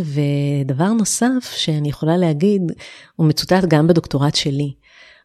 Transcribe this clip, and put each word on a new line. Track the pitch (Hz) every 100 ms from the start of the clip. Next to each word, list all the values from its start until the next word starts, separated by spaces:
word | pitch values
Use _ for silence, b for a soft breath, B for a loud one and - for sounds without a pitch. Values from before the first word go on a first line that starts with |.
ודבר | 165 143 143 143 143 143 135 135 185
נוסף | 226 190 - 240 262 - -
שאני | - 151 147
יכולה | 139 156 175
להגיד, | 175 147 190 202 170 - B B B -
הוא | 160
מצוטט | 151 - 185 190
גם | 156 160
בדוקטורט | 165 - 139 143
שלי, | - 160 139 143 131 b b b b